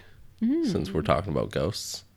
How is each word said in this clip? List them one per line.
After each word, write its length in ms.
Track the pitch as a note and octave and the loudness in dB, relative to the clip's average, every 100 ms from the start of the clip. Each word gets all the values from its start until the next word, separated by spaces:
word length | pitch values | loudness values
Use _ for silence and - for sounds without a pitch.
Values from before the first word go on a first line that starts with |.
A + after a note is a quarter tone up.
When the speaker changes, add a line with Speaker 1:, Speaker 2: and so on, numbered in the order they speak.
| - - - - | -10 -20 -14 -2
Speaker 1:
Mm. 280 | A3+ D#4+ D4 | 2 2 2
Speaker 2:
Since 200 | G2 D2+ | 0 0
we're 100 | D#2+ | 0
talking 300 | - C#2 G2 | 2 2 2
about 200 | C2+ G1+ | -2 0
ghosts. 520 | C2+ E2 - - - - | 0 -2 -2 -8 -10 -14